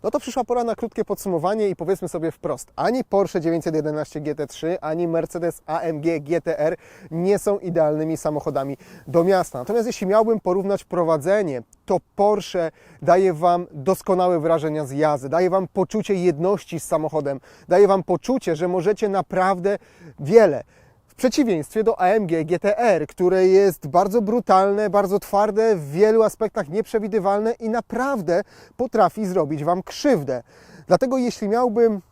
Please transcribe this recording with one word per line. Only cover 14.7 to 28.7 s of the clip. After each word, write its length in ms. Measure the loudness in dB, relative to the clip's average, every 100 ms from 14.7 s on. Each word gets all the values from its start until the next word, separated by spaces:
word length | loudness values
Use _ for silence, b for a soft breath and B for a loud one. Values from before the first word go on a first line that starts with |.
| -4
z 80 | -6
jazdy, 360 | 0 0 0 -2
daje 220 | 0 2
Wam 180 | 0 -2
poczucie 460 | -4 -2 -4 -2
jedności 680 | 0 0 0 -2 -2 -4 -12
z 40 |
samochodem, 560 | -4 -4 -2 -4 -4 -8 B B B
daje 200 | 4 6
Wam 140 | 4
poczucie, 540 | 0 -4 0 -2 -2 -2
że 120 | 0
możecie 400 | 0 0 -2 -2
naprawdę 720 | -2 -2 0 0 0 -2 -4 B B -20 B
wiele. 440 | 4 6 6 2 -8 b b b b
W 100 | -2
przeciwieństwie 680 | -2 0 0 0 -2 -2
do 160 | -2 2
A 60 | 2
M 200 | 2 0
G 180 | -2
G 140 | -2 -2
T 200 | 0 0
R, 280 | 2 2 -2
które 400 | 0 2 4 6
jest 400 | 6 4 0 0
bardzo 360 | 2 2 0
brutalne, 680 | 0 -2 4 4 4 2 0
bardzo 280 | 0 0 -2
twarde, 580 | -2 0 0 2 2 0
w 140 | -2
wielu 320 | 2 4 6
aspektach 460 | 2 0 -6 -4 -4
nieprzewidywalne 840 | -4 -2 -4 -2 -2 0 0 0
i 180 | -4 -4
naprawdę 720 | -4 -4 -4 -4 -4 0 -2 -2 B B